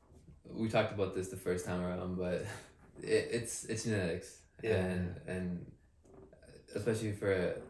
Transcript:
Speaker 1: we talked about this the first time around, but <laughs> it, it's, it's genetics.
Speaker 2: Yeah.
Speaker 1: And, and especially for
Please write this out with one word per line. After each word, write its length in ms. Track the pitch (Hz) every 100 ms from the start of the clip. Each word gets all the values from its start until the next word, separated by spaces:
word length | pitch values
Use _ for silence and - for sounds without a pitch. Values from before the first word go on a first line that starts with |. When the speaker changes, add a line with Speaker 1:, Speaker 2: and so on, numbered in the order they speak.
| - - - - -
Speaker 1:
we 180 | 90 110
talked 240 | 113 104
about 200 | 101 92
this 140 | 95 92
the 60 | -
first 280 | 92 90 -
time 160 | 90
around, 320 | 90 90 92 90
but 280 | 90 87 104 - -
<laughs> 300 | - - -
it, 240 | - 110 -
it's, 340 | 120 117 - -
it's 180 | 110
genetics. 560 | 120 104 87 90 - - - -
Speaker 2:
Yeah. 140 | 113 98
Speaker 1:
And, 380 | 92 90 90 - -
and 440 | 92 90 87 - - - _ - - - - - - -
especially 380 | - 113 110 110
for 440 | 101 101 95 85 - -